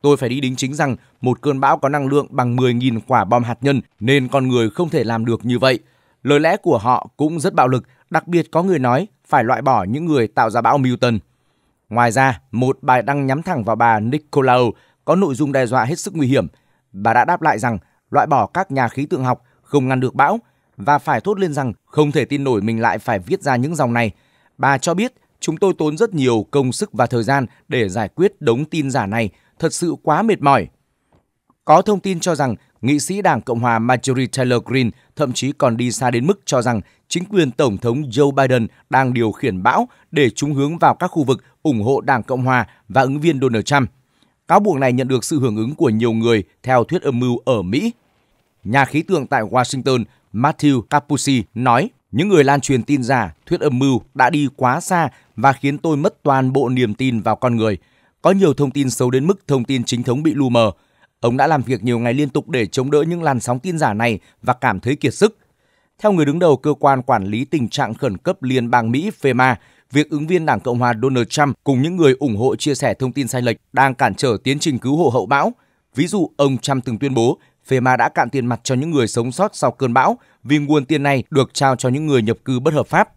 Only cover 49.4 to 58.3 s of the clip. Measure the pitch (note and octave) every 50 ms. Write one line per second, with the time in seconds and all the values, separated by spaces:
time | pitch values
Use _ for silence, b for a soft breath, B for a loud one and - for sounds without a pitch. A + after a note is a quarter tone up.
49.4 | A2 G2 - B2+ B2 - - C3 A#2+ C#3 C3 B2 A2 b b b b b - G#2
50.4 | B2+ D3+ D#3 - D3 D3 C#3 C3 - _ D3 D3 - _ D3 C3+ - C#3+ C3+ B2
51.4 | G2 _ _ G#2+ B2+ C3 A#2 B2 F3 B3+ _ _ _ _ - A#2 F3 G#3 G3 D#3+
52.4 | C3+ C3+ C#3+ C#3+ - - C#3 B2 G#2+ - D3 C#3 B2 A2+ C3+ B2 G#2+ E2+ - _
53.4 | _ - E3+ - A2 D3+ A#2+ B2 C3+ C#3 C3 A2 - _ _ - B2+ B2 E3+ D3
54.4 | C#3+ C3 _ - C3+ B2 B2+ E3 - - F#3 E3+ D#3+ C3+ b b b b b G#2+
55.4 | A#2 C#3 C3 - - C#3 D3 C#3+ - E3 D#3 C#3 D3+ A3 - _ _ D3 C3+ C3+
56.4 | C3 B2+ C3 C#3 C3 A#2+ B2+ B2+ B2 G#2 G#2 - C3 C3 A#2+ A2 F#2 A2+ G#2+ -
57.4 | - B2 A#2+ A2+ A2 A2 G2 - _ _ _ _ _ _ _ _ - D#3+